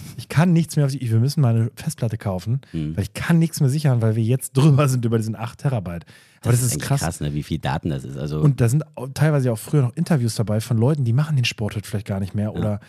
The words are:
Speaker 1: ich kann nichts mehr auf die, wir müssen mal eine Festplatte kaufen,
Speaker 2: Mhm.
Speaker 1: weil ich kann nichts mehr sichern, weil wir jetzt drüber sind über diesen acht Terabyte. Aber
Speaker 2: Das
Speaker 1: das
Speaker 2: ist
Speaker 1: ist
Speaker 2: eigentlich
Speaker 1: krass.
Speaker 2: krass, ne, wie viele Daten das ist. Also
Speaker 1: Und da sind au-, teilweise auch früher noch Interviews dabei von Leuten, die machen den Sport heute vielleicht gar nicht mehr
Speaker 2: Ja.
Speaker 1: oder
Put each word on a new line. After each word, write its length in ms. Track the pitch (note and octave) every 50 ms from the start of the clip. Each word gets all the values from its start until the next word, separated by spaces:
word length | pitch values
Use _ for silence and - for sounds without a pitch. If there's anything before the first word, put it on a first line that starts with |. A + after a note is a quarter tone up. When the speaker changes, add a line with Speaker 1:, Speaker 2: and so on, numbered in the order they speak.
| - - -
Speaker 1:
ich 120 | - - -
kann 220 | - - A3 F#3 E3
nichts 220 | E3+ D#3+ - -
mehr 100 | D3+ C#3+
auf 60 | C3+
die, 180 | C#3 C3 B2+ A2+
wir 100 | A2+ A2+
müssen 220 | A#2+ C#3+ - D#3
mal 140 | C3 A#2 A2+
eine 160 | A2+ A2+ A#2 -
Festplatte 420 | - - D#3+ - - B2 G#2 G#2+
kaufen, 440 | - - G#2 F#2 F2+ - A2 B2+ C#3 - - -
Speaker 2:
Mhm. 220 | D#2+ D2+ D2+ D#2+
Speaker 1:
weil 60 | F#2 F#2+
ich 100 | - -
kann 260 | - - - E3+ E3
nichts 200 | E3 E3 - -
mehr 80 | D3+ B2
sichern, 320 | C#3 D#3 D3+ C3+ B2 A#2
weil 140 | A2+ A2 A2
wir 80 | A#2 A2
jetzt 340 | A2 C3 C3 - - -
drüber 300 | C3 D3 D#3 C3+ C#3+ D3 C3
sind 160 | C3 B2 A#2
über 120 | A2+ A#2
diesen 180 | A2 G#2+ A2+ G#2+
acht 240 | G#2+ A2+ A2+ - -
Terabyte. 460 | - C#3 C3 G#2+ F2 F2+ F2 E2+ - - - - _ _ _ _
Aber 100 | - A#2
Speaker 2:
Das 0 |
Speaker 1:
das 20 | A#2+ A#2+
Speaker 2:
ist 60 | B2+
Speaker 1:
ist 60 | A#2 -
Speaker 2:
eigentlich 140 | C#3+ -
Speaker 1:
krass. 140 | - C#3 C#3
Speaker 2:
krass, 180 | - E2 - -
ne, 120 | D2+ D2 C#2+
wie 100 | D2 D2
viele 160 | - E2 D2
Daten 300 | - C#2 C#2+ - - -
das 140 | C#2 C2 -
ist. 140 | - C#3
Also 240 | D3 D3+ D3 D3+ D3+
Speaker 1:
Und 180 | D#3 D3 B2+ B2
da 60 | B2 A2+
sind 140 | C3+ D#3 - - -
au-, 100 | - B2
teilweise 440 | C#3 C3 - D3+ D#3+ D3+ C#3 B2+ B2
auch 60 | A2+ A2
früher 220 | - - D3+ D3 B2+
noch 120 | A2+ -
Interviews 400 | - F3 - E3+ B2+ A#2 A2+ -
dabei 240 | - G2+ G2+ G#2+ A2
von 160 | - - A#2+
Leuten, 260 | A2 A#2 C#3+ E3 D3 B2+
die 80 | A#2 A#2
machen 220 | C#3+ D3+ D#3 D3+
den 100 | C3 A#2+
Sport 300 | A#2 - - G#2+ G2 -
heute 120 | G2+ -
vielleicht 200 | - - G2 -
gar 120 | - G2 G2
nicht 160 | G2 F2 -
mehr 160 | G#2 G#2+ G#2+ -
Speaker 2:
Ja. 60 | A2
Speaker 1:
oder 200 | A2 G#2+ G#2 G2+ -